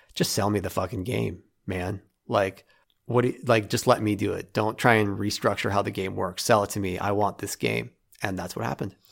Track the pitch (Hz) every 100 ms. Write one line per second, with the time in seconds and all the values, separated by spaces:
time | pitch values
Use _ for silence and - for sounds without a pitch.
0 | _ - - - 101 104 90 - 92 98
1 | 92 110 110 - _ _ - 92 90 101
2 | _ _ - 110 95 - _ _ _ _
3 | - 120 123 - 123 113 101 117 127 120
4 | 107 104 101 90 - - 107 113 123 110
5 | 101 101 104 - 113 101 110 101 104 104
6 | 95 98 92 - - 107 101 104 95 90
7 | 101 101 101 - 98 - 117 113 120 _
8 | _ - 104 92 90 - 113 - 98 -
9 | _